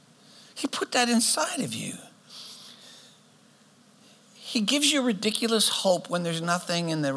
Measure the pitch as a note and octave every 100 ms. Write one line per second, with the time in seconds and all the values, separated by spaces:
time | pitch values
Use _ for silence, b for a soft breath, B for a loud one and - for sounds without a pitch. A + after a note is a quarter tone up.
0 | - - B B B - - - G4 C4
1 | A#3+ A#3 A#3 - D#4 E4 D3+ A2+ A2 -
2 | - - B B B B B B B B
3 | B B - - - _ _ - - -
4 | - - - - - B3 G3 C#4+ D4 C#4+
5 | B3+ F#3+ G#3 G#3 A3+ A3 - - G3 F3+
6 | - F3 E3+ E3 E3+ F3 F3 E3+ E3+ D#3
7 | C#3+